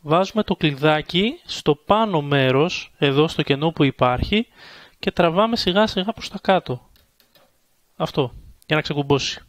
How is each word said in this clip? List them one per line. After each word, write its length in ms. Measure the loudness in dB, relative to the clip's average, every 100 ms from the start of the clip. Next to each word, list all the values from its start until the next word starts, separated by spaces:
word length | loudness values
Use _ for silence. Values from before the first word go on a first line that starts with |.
βάζουμε 420 | 0 0 0 -2
το 140 | -2 0
κλειδάκι 840 | -2 0 2 2 0 0 0 -4
στο 300 | -12 -6 -2
πάνω 480 | -2 _ 2 2 0
μέρος, 720 | 0 2 2 2 2 -2 -12 _
εδώ 300 | 0 2 0
στο 140 | 0
κενό 280 | -2 0 0
που 140 | 0
υπάρχει, 600 | 0 2 0 0 0 -2 -2 _ -20 -20 -20 _
και 120 | -8
τραβάμε 460 | 0 0 2 0 0
σιγά 300 | 0 2 0
σιγά 260 | 0 -6
προς 160 | -8 -12
τα 100 | -10
κάτω. 460 | 0 0 0 -10 _ _ _ _ _ _ _ _ _ _ _ _
Αυτό, 380 | -6 -2 -4 -6 -20 -20 _
για 100 | -4
να 60 |
ξεκουμπώσει. 580 | -2 -4 0 0 0 -10